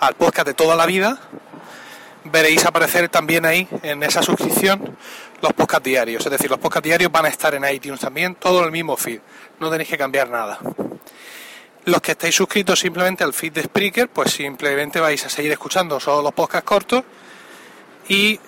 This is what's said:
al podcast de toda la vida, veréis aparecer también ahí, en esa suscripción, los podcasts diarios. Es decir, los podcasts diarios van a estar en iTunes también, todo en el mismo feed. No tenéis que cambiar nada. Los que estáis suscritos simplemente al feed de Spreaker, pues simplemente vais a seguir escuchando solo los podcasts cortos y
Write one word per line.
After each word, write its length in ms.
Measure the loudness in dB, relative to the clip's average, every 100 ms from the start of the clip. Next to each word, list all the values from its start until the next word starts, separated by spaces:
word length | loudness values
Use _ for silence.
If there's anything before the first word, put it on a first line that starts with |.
al 140 | 0 4
podcast 300 | 2 2 0
de 80 |
toda 220 | 2 4 4
la 100 | 4
vida, 320 | 2 0 -2 -8 -20 -18 -20 -20 -20 -20 -20 -20 -20 -2
veréis 400 | 2 4 4 2
aparecer 420 | 2 2 2 2
también 380 | 0 2 2 2
ahí, 200 | 0 -2 -6
en 220 | -8 -4
esa 180 | -2 0
suscripción, 760 | 0 0 0 2 2 0 -4 -14 -18 -18 -20 -4
los 120 | -2
podcasts 320 | 0 0 0 2
diarios. 400 | 2 0 -2 -2
Es 60 |
decir, 160 | 0 0
los 100 | 0
podcasts 240 | 0 -2
diarios 260 | 2 2 4
van 180 | 4 2
a 20 |
estar 260 | 2 0 0
en 80 | -2
iTunes 280 | -2 -6 -8
también, 340 | -6 -2 -4 -2
todo 240 | 2 4
en 60 | 4
el 60 |
mismo 260 | 0 -2 -2
feed. 240 | -4 -8 -12 -20 -20 -8
No 100 | -4
tenéis 160 | -2 -2
que 100 | -4
cambiar 320 | 0 0 0
nada. 300 | -2 -4 -6 -8 -8 -10 -12 -20 -20 -20 -20 -20 -20 -20 -8 0
Los 140 | 0
que 100 | 0
estáis 240 | -2 0 2
suscritos 460 | 2 0 2 2
simplemente 420 | 0 0 -2 0
al 100 | -2
feed 200 | -2 -6
de 100 | -6
Spreaker, 460 | -4 -2 0 0 0
pues 220 | 0 -2
simplemente 680 | -2 -6 -4 -2 -2 -2 0
vais 260 | 0 0 -4
a 40 |
seguir 240 | -4 -2
escuchando 480 | -4 -2 -2 -2 -2
solo 200 | 0 2
los 120 | 2
podcasts 340 | 0 -2 -2 0
cortos 340 | 0 2 0 -2 -10 -20 -20 -20 -20 -20 -20 -20 -16 -2
y 280 | 2 2 0